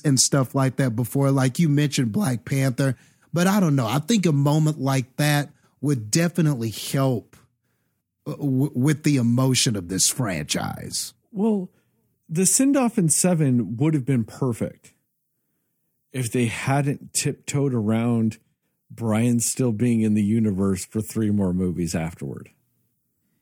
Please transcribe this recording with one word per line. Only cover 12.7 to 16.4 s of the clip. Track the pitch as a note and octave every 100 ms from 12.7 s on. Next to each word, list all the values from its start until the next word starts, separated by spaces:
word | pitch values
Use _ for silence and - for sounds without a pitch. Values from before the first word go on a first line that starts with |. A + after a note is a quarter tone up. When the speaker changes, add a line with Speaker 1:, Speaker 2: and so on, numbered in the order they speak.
| C#4+ A#3+ A3+
Speaker 2:
in | E3
seven | - F3+ E3+ C#3+ B2 G2 A2+
would | D#3
have | D3+ B2
been | C3
perfect | G#2+ - C3 A2+ - - - _ _ _ _ _ _ _ _ _ _ _ _
if | B2+ A#2+
they | B2+